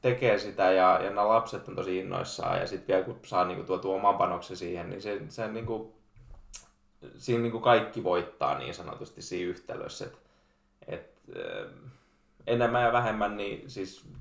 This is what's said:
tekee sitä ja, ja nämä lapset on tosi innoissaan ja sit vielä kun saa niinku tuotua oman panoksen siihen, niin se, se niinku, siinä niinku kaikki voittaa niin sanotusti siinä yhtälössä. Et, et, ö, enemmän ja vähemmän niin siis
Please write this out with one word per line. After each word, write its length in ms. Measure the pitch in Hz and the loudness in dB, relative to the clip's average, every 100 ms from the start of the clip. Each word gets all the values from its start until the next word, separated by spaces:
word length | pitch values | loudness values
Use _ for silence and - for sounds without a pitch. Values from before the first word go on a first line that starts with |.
tekee 380 | 127 123 123 101 | 0 2 4 2
sitä 320 | 104 92 92 | 0 2 6
ja, 300 | 92 92 92 | 8 8 6
ja 80 | 95 | 2
nämä 180 | 104 104 | 2 4
lapset 400 | 113 - - - | 4 2 -6 -8
on 80 | - | -6
tosi 220 | 92 92 | -4 -2
innoissaan 640 | 92 90 - - - 90 | -2 -4 -4 -4 -2 0
ja 60 | 87 | -2
sit 220 | 98 - | -4 0
vielä 160 | 95 | 2
kun 140 | - - | 2 -6
saa 220 | - 95 | -2 0
niinku 200 | 90 87 | 0 -2
tuotua 300 | 82 90 95 | -4 -2 0
oman 220 | 95 101 95 | 2 4 4
panoksen 400 | 90 87 - 92 | 2 0 -6 -8
siihen, 340 | 87 87 90 | -6 -6 -8
niin 120 | 92 | -8
se, 200 | 104 101 78 | -6 -6 -8
se 200 | - 110 | -8 -6
niinku, 460 | 113 117 110 113 - _ - - - - - - _ _ _ - - | -6 -4 -6 -8 -18 _ -20 -20 -20 -14 -14 -14 _ _ _ -20 -8
siinä 260 | - 117 | 0 0
niinku 180 | 117 113 | 0 2
kaikki 440 | 123 113 - - | 6 6 4 -2
voittaa 540 | 90 87 82 - 69 71 | 2 2 0 -2 0 0
niin 160 | 64 | -4
sanotusti 480 | - 82 - - - | -10 -10 -12 -12 -14
siinä 280 | - 90 90 | -8 -4 -4
yhtälössä. 540 | 90 - - - - | -6 -10 -10 -10 -10
Et, 140 | - - _ _ _ _ _ _ - | -12 -14 _ _ _ _ _ _ -12
et, 320 | - - _ - - | -12 -12 _ -14 -10
ö, 340 | 50 50 - - - - _ _ _ _ - | -8 -8 -10 -14 -20 -20 _ _ _ _ -2
enemmän 360 | 120 120 120 | 2 2 4
ja 100 | 120 | 4
vähemmän 440 | 120 117 107 104 104 | 4 2 0 -2 -2
niin 340 | 101 - - | -6 -8 -10
siis 340 | 101 92 - - - | -10 -10 -12 -18 -12